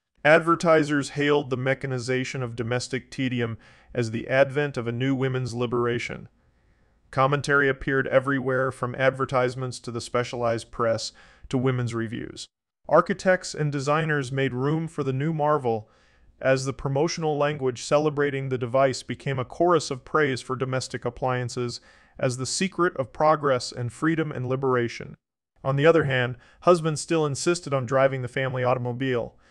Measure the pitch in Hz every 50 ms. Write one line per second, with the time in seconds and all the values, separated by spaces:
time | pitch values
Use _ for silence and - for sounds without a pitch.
0 | _ _ _ _ - 147 156 170 160 165 165 165 180 170 160 156 147 143 151 143
1 | 131 - - 143 143 147 147 147 147 123 131 123 127 135 131 131 - 135 131 127
2 | 113 127 127 127 127 - - 135 127 117 117 117 117 110 123 123 - - - 127
3 | 120 _ - - 131 127 127 120 120 113 113 - - - - - _ _ - 127
4 | 120 113 110 117 - - 127 135 139 135 127 147 147 143 131 131 113 117 120 120
5 | 131 139 139 127 135 135 131 131 127 113 113 120 123 117 123 120 120 120 120 117
6 | - - 65 60 - - _ _ _ _ _ _ _ _ _ _ _ _ _ _
7 | _ _ - 135 131 - 147 139 - - 143 143 139 135 135 135 - 151 135 135
8 | 131 - 120 135 123 139 139 135 123 131 131 127 131 131 120 - 127 120 123 123
9 | 131 135 135 135 131 - 143 127 127 127 120 131 131 127 120 - - 123 113 117
10 | - - - 120 120 - - 120 120 117 117 110 - - - - 117 113 113 110
11 | - - - - - - - _ - - - 131 123 131 127 123 120 113 117 113
12 | 113 107 117 - - - - - - - _ _ _ _ _ _ _ - 147 165
13 | 170 - 196 - - 190 185 180 - - - - 151 147 139 143 135 147 147 156
14 | 160 160 151 147 131 120 135 135 135 135 123 123 131 143 160 160 165 156 - -
15 | 139 135 131 131 143 160 165 151 147 151 151 151 127 120 113 107 107 _ _ _
16 | _ _ _ _ _ - _ _ - 131 135 131 131 135 131 - - 143 135 139
17 | 160 165 - 175 165 156 151 143 143 147 151 143 131 131 120 - - - 147 147
18 | 151 151 143 143 143 143 135 135 135 135 127 120 127 117 120 131 139 135 123 -
19 | - - 123 - - 143 135 127 120 - - - 170 175 175 151 - - 139 123
20 | - - - 156 151 139 131 117 - - 131 120 131 131 131 127 - - - 123
21 | - 123 120 - 135 127 127 123 123 120 - 127 123 120 120 - - - - _
22 | _ _ _ - - 131 123 131 131 - - - 190 185 - - 170 180 - -
23 | 127 - - - 156 156 160 151 147 143 131 123 - - - - 123 117 - -
24 | 156 160 165 156 160 151 135 127 127 120 131 135 139 131 127 123 117 113 - -
25 | - - - _ _ _ _ _ _ _ _ _ - 135 143 139 147 165 165 160
26 | 139 143 131 127 123 123 123 - - - _ _ - 175 180 170 156 160 151 -
27 | - - 170 160 151 147 135 - - 175 175 170 - 143 139 135 127 113 135 131
28 | 135 135 135 131 123 120 - 139 135 131 123 127 123 123 123 123 120 123 120 123
29 | 135 131 127 117 113 - - _ _ _